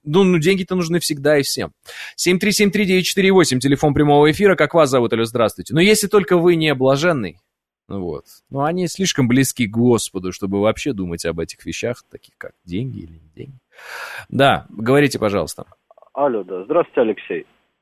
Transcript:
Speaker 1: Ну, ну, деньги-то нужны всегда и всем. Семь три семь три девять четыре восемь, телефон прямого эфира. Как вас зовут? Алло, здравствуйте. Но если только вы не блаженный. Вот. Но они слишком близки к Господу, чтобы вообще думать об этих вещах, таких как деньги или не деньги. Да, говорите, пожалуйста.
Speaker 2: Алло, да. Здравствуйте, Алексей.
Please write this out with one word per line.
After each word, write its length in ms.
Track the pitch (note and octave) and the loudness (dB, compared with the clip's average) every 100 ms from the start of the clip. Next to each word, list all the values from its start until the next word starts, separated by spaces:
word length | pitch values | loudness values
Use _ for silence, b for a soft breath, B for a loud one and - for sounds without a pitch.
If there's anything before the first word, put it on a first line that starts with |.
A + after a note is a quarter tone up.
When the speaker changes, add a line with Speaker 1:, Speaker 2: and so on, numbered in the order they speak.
Speaker 1:
Ну, 200 | D3+ E3 | -2 2
ну, 140 | F#3+ F3 | 4 4
деньги-то 380 | D#3 F#3+ F#3+ F#3 | 2 -2 -2 -4
нужны 240 | E3 F3 | -2 -4
всегда 400 | - D3 C#3 D3+ | -4 -2 0 2
и 20 | |
всем. 300 | C3 - E2+ - - B B - | 0 -4 -8 -10 -20 B B -4
Семь 220 | - F3+ | 0 0
три 140 | G#3 | 0
семь 180 | G3+ G3+ | 2 2
три 160 | G3+ G3 | 2 2
девять 200 | F#3 - | 2 0
четыре 260 | - F#3 | 0 4
восемь, 280 | F#3+ D#3+ C3 | 4 4 2
телефон 360 | C3+ C#3 D#3 C#3+ | 0 2 2 2
прямого 340 | D3 D3 D3+ | 4 4 4
эфира. 260 | D#3 G3+ F3 | 4 2 2
Как 200 | D3+ E3+ | 2 2
вас 160 | D3 | 4
зовут? 220 | C3 A2+ | 2 0
Алло, 120 | A2+ A2+ | 0 -2
здравствуйте. 480 | A#2+ A2 - - | 0 0 -2 -4
Но 80 | D3 | 2
если 240 | F#3+ G#3+ G3+ | 4 4 2
только 320 | G#3 F#3 F3+ | 0 2 2
вы 200 | F3 E3+ | 4 2
не 180 | D#3 C3+ | 2 2
блаженный. 640 | C3 C#3 F3 D3+ F#2+ - _ _ _ _ _ | 2 2 0 -2 -4 -10 _ _ _ _ _
Вот. 360 | G2 F2+ D2 - - _ | -8 -8 -8 -14 -20 _
Но 120 | C3+ | -4
они 240 | D3 F3+ F3 | -2 -2 -4
слишком 400 | - F#3 - B2 | -4 -4 0 2
близки 400 | B2 C3 - A2 | 2 2 -2 -4
к 40 | |
Господу, 600 | A2 B2 A2+ - F#2+ F#2 | 0 2 2 0 -8 -8
чтобы 300 | F#2 G2 G2 | -8 -6 0
вообще 320 | G#2+ A2 D3 | 0 -2 -6
думать 320 | G2+ F2+ E2+ E2+ | -6 -6 -6 -6
об 140 | E2 | -6
этих 260 | E2 - - | -8 -10 -12
вещах, 380 | E2 A2+ B2 _ | -8 -8 -8 _
таких 260 | - - _ | -20 -20 _
как 140 | - - | -20 -20
деньги 360 | F2 F2+ C3 G#2 | -10 -8 -8 -10
или 140 | E2 | -16
не 160 | D#2+ D#2+ - | -20 _ -20
деньги. 240 | C#3 C3+ _ B B B B B B | -20 -20 _ B B B B B B
Да, 380 | A#2+ C#3 F2+ - | 0 2 2 -4
говорите, 480 | - A2+ C#3 C#3+ A#2 | -8 0 2 2 0
пожалуйста. 480 | G#2+ G2 D#2+ - - _ _ _ _ | -2 -2 -4 -10 -18 _ _ _ _
Speaker 2:
Алло, 300 | - C#3+ A2+ | -4 -2 -2
да. 200 | F#2 F#2 F#2 | -6 -12 -4
Здравствуйте, 360 | E3 D#3+ - | -2 -2 0
Алексей. 440 | A2+ G2+ - F2+ - _ _ _ | 0 -2 -6 -10 -10 _ _ _